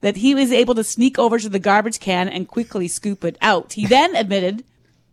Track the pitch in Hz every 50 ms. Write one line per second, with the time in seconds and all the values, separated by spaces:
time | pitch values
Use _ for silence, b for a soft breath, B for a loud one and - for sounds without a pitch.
0 | - 202 202 190 214 269 277 269 277 240 247 226 247 240 247 226 214 - - -
1 | 240 269 262 - - 233 226 233 208 220 196 196 185 202 196 214 208 226 220 -
2 | - 196 185 180 180 190 - 180 185 - - 233 233 - - 208 180 170 - -
3 | - 208 202 - - - - - - 214 202 175 - - - 214 208 196 247 269
4 | 311 359 349 - 220 190 196 196 180 180 202 226 262 _ _ _ _ _ _ _
5 | _ _